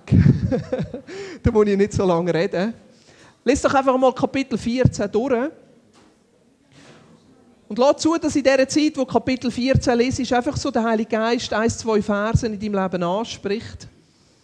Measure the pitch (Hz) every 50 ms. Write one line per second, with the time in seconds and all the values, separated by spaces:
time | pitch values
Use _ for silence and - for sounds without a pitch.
0 | - - - - - - - - - - 269 202 - - 254 - 160 - - 277
1 | - - 370 392 392 381 330 233 - - 226 214 208 208 196 196 202 208 - -
2 | 208 185 170 170 180 175 160 156 185 196 - 170 190 233 226 - - _ _ _
3 | _ _ - - - - _ _ - 226 285 - - 277 277 269 262 277 254 262
4 | 262 254 247 - 277 - - 269 262 - 240 - - 233 240 254 247 - - -
5 | 208 196 - 208 247 277 254 226 262 320 - - - _ _ _ _ _ _ _
6 | - _ _ _ _ _ _ _ _ _ _ _ _ _ _ - - - - -
7 | - - - - _ _ - _ _ _ _ _ _ - 214 226 254 294 339 -
8 | - 311 330 330 330 294 - 294 254 262 269 262 262 262 - 311 302 302 311 277
9 | 254 - - 226 - 262 262 247 - 240 - 247 240 269 262 - - 277 240 240
10 | 240 262 - - 247 - 254 240 240 302 277 - - 285 220 247 220 233 226 214
11 | 226 - 233 214 220 233 240 254 - - - 208 226 233 - - - 226 214 208
12 | 202 - 202 202 208 220 220 - 254 220 214 196 214 208 202 196 190 180 190 175
13 | 175 170 185 214 240 - - - - 202 202 233 208 - - - - - _ _
14 | _ _ _ _ _ _ _ _